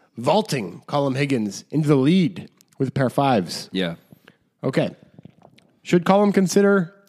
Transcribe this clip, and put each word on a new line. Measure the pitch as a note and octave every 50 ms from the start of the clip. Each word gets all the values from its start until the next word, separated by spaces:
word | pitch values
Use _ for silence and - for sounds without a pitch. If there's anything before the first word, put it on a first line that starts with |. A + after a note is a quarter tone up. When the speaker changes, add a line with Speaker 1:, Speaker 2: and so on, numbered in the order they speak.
| _ _ -
Speaker 1:
vaulting | - A#2 C#3 D#3+ G#3 G#3+ - D#3+ C3+ G2+ E2+ - - -
Colum | - - C#3+ C#3+ C#3 C3
Higgins | C3 C#3+ C#3+ C#3 A#2+ G#2+ G#2 F#2+ - - _
into | - C#3+ D#3+ D3
the | D#3
lead | C3+ C3 C#3+ F3 F#3+ F3+ C3 F#2+ - - - _ _ _ _ _ -
with | C#3 B2 -
pair | C3+ C3+ A#2+
fives. | - - C#3 C#3 B2+ G#2+ F2+ D#2+ - - - - -
Speaker 2:
Yeah. | F#2 F#2 E2+ E2+ - _ _ - _ _ - _ _ _ _ _ _ -
Speaker 1:
Okay. | C3+ C3 - C#3 F#2 - _ _ _ _ _ - - _ _ _ - _ _ _ _ _ _ -
Should | - - F3 E3
Colum | F3 F#3+ G3+ G#3 G3+ F#3+
consider | G3 F#3+ E3+ - G3+ G3+ G3+ G3+ G3 F3 D#3+ - _ _